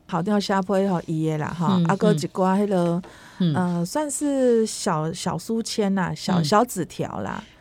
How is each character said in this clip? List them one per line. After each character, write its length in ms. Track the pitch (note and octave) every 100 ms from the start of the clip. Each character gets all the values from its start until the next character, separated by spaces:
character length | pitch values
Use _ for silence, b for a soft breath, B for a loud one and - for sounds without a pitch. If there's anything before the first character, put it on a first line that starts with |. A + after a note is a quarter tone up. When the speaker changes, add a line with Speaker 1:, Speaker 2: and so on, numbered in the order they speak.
| -
Speaker 1:
校 120 | E3
长 200 | F#3 G#3
写 200 | G3 G3
批 60 | F#3+ F#3+ G3
互 120 | E3+ -
伊 200 | D#3+ D#3
的 80 | D#3
啦， 180 | - D#3+
吼， 100 | E3
Speaker 2:
嗯， 180 | F#3 E3+
Speaker 1:
啊， 100 | F#3+
搁 160 | G#3+
一 60 | D#3
寡 440 | E3 - F#3 F#3+
迄 60 | G#3
个， 340 | F#3 F3 E3+ - B B B
Speaker 2:
嗯。 160 | F3 D3+
Speaker 1:
呃， 300 | F3+ F3 F3
算 260 | D4 D4+
是 540 | - D4 C4+ B3+ A#3 A3
小， 460 | - G#3 D#3 D#3
小 240 | - F3+ E3
书 260 | - A3+
签 320 | A3+ - G3+ G3
啦， 180 | E3+
小， 280 | D#3+ - F3+
Speaker 2:
嗯。 20 |
Speaker 1:
小 220 | D3+ G#3+ B3
纸 180 | F#3
条 380 | D3+ - D3+ -
啦。 200 | G2 - - -